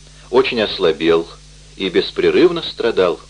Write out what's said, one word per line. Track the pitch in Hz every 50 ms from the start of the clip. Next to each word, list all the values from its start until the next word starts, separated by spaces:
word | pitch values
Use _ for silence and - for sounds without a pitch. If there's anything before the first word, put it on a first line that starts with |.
| - - - - - -
очень | - 127 131 - 131 113
ослабел | 104 95 - - 92 82 78 76 80 85 82 85 82 - - - - - - - - - -
и | - 98 95
беспрерывно | 85 98 - - - - - - - 107 160 180 - - -
страдал. | - - - 113 117 101 95 92 87 82 - -